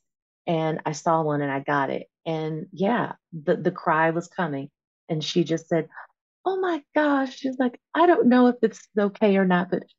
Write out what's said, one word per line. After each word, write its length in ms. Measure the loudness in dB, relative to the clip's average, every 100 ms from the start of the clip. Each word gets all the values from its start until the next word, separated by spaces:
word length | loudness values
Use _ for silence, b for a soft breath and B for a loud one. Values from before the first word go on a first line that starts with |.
| _ _ _ _ -4
And 340 | -2 -2 -4 -6
I 60 |
saw 300 | -4 0 0
one 200 | 0 -2
and 100 | -2
I 80 | -4
got 300 | -2 -2 -2
it. 180 | -4 -10 _
And 420 | -8 -6 -6 -8 -10
yeah, 400 | -4 -2 -2 -4 -8 _
the, 240 | -6 -2 -2
the 140 | -2
cry 400 | -4 -2 0 0
was 180 | 0 -6
coming. 420 | -6 -6 -6 -10 _ _ _ -8
And 120 | -6
she 220 | -2 -2
just 240 | 0 -2 -2
said, 200 | -4 -4 B B _ _ _ -4
"Oh 140 | -2
my 220 | -2 -4 -4
gosh." 420 | -2 2 0 -2 -6
She's 220 | -6 -2
like, 220 | -2 -4 _
"I 120 | 2 4
don't 220 | 6 6
know 180 | 6 6
if 80 | 4
it's 260 | 0 -2 -8 -2
okay 380 | 0 2 4 4
or 80 |
not, 260 | 4 2 0
but 140 | -4 -6